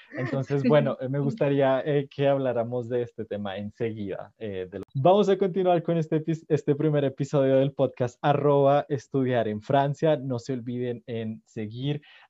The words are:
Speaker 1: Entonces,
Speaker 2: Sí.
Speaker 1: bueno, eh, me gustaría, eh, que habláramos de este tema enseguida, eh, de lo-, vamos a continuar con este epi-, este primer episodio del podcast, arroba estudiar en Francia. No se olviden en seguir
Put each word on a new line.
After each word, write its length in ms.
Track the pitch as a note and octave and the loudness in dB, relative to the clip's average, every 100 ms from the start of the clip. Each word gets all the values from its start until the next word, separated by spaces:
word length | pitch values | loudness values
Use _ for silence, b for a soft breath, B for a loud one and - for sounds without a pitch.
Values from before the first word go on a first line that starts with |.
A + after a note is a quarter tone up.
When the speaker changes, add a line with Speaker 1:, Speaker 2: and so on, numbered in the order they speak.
| B A2+ | B -8
Speaker 1:
Entonces, 460 | B2 C3+ B2+ C#3+ | -6 -4 -2 -2
Speaker 2:
Sí. 60 | - | 4
Speaker 1:
bueno, 300 | D3 C3+ - | 4 4 -4
eh, 80 | C3 | -4
me 120 | C#3+ | -2
gustaría, 600 | C#3 - C#3+ C#3 C3+ C3 D#3 | -2 0 0 2 2 2 0
eh, 220 | D3 C#3 | -2 -2
que 160 | - C#3 | -2 0
habláramos 640 | C#3 C3 A#2+ A#2 B2 A#2 | 2 0 -2 -2 -4 -2
de 140 | B2 | -4
este 240 | A#2 - G#2 | -4 -8 -8
tema 320 | G2+ G2+ F#2+ | -8 -6 -8
enseguida, 760 | G#2 - A#2 A2 G2 - G#2 _ | -10 -6 -6 -6 -8 -10 -12 _
eh, 280 | A2 F#2+ F#2 | -10 -8 -8
de 120 | F#2+ | -10
lo-, 40 | - | -10
vamos 340 | C#3 E3+ G3+ F#3+ | 0 4 4 4
a 100 | F#3+ | 2
continuar 460 | G3 F#3+ F3+ F3 | 0 0 2 2
con 120 | E3+ E3+ | 2 -2
este 200 | D#3 D#3 | 0 -2
epi-, 280 | D#3 D#3+ - | -2 -6 -2
este 260 | D3 - | -2 0
primer 300 | D3 D#3 D3 | 0 2 2
episodio 540 | C3+ - C3+ D3 C3+ C3+ | 0 -2 -2 2 4 4
del 140 | C#3 | 2
podcast, 460 | - C3 - B2 - | 0 -2 0 -6 0
arroba 640 | D3+ C#3+ C#3+ C#3+ C#3 C#3+ - | 2 4 4 4 6 4 0
estudiar 580 | C#3 - C3+ B2+ B2 G#2+ | -6 -2 -2 0 0 0
en 160 | G#2 | -4
Francia. 540 | - C#3 C#3 C#3 D#3+ C#3+ | 0 2 2 0 0 0
No 240 | C3+ A#2+ | -2 -6
se 120 | - | -6
olviden 520 | B2+ A#2+ B2 B2 A#2+ - | -8 -6 -6 -4 -6 -8
en 360 | A2+ A2 A2 _ | -6 -6 -8 _
seguir 560 | A#2 G#2+ A#2+ C#3 D3 B B B | -10 -10 -6 -4 -6 B B B